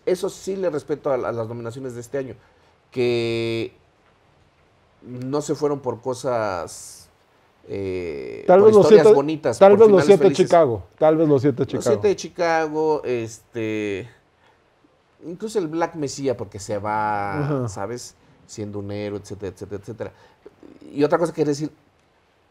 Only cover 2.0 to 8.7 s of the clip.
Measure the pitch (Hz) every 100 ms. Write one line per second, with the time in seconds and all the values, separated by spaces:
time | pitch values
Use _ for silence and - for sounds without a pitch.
2 | 117 139 135 113 _ _ _ _ _ 127
3 | 120 120 117 117 117 113 113 - _ _
4 | _ _ _ _ _ _ _ _ _ _
5 | 113 127 127 143 147 143 147 143 127 113
6 | 131 120 139 120 107 90 80 - - -
7 | _ _ _ _ _ _ - 98 98 92
8 | 87 71 62 57 - 185 214